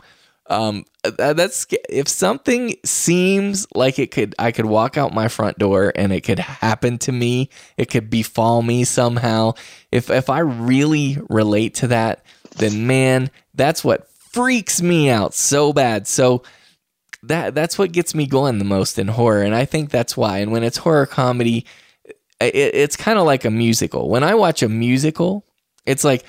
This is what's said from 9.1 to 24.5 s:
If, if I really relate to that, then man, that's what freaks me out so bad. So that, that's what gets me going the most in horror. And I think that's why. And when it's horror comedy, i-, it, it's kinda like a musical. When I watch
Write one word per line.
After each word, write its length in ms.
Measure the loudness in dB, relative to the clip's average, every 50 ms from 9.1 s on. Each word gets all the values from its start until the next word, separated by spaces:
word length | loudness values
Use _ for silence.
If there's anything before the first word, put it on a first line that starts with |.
| 0 0 0 0 0 2 2 0 0 -4 -8 -20 -20 -20 _ _
If, 180 | -2 -2 0 0
if 180 | 0 0 0 0
I 100 | 0 0
really 800 | 0 0 -2 -2 0 2 2 4 4 2 2 0 0 -2 -4 -4 -4 -2
relate 460 | 0 2 2 2 2 2 0 -2 -2
to 120 | -2 -2 0
that, 380 | 0 2 0 0 -2 -4 _ _ -20 _ -20 -16 -6 -2
then 300 | -2 -2 0 0 0 0
man, 420 | 2 2 2 2 2 2 0 -2 -6 _ _ _ _
that's 300 | 0 0 0 0 0 0
what 260 | 0 0 0 -2 _
freaks 720 | _ _ _ _ -4 -2 0 2 0 0 -2 -2 -2 0
me 260 | 2 2 4 4 4 4
out 260 | 2 2 0 -2 -2
so 360 | -2 -2 0 2 2 2 2
bad. 360 | 2 2 2 2 0 -2 -4 -4
So 340 | 0 2 4 4 2 2 -2 -6 -20 _ _ _ _ _ _ _ _ _ _ _ -20 -14
that, 320 | -6 -4 -4 -2 -2 -2 -2
that's 240 | -2 -2 -2 0 -2
what 140 | -2 -2
gets 240 | 0 -2 -4 -2 -2
me 100 | -4 -2
going 320 | 0 0 0 0 0 0 -2
the 80 | -2
most 320 | 0 0 0 0 -2 -2 -4
in 100 | -4 -2
horror. 340 | 0 0 2 2 2 2 2
And 100 | 0 0
I 120 | 0 -2
think 260 | -2 -2 -4 -4 -2
that's 260 | -2 -2 -2 -2 -2 -2
why. 220 | -2 -2 0 -2
And 120 | -2 -2
when 120 | -2 -2 -2
it's 140 | -2 -4 -2
horror 280 | 0 2 2 2 2
comedy, 600 | 0 0 -2 0 0 0 0 0 0 0 -2 -4 -8 -14 -20 _ _ _ _ _ -20 -20 _ _ _ _ -2
i-, 40 | -2
it, 280 | 0 2 2 2 2 2
it's 220 | 2 0 0 -2
kinda 260 | -4 -2 0 2 2
like 240 | 4 4 2 2 0
a 60 | 0
musical. 580 | 0 2 2 2 2 2 0 -2 -4 -4 -2 0
When 140 | 0 2 2
I 100 | 2 4
watch 300 | 4 4 2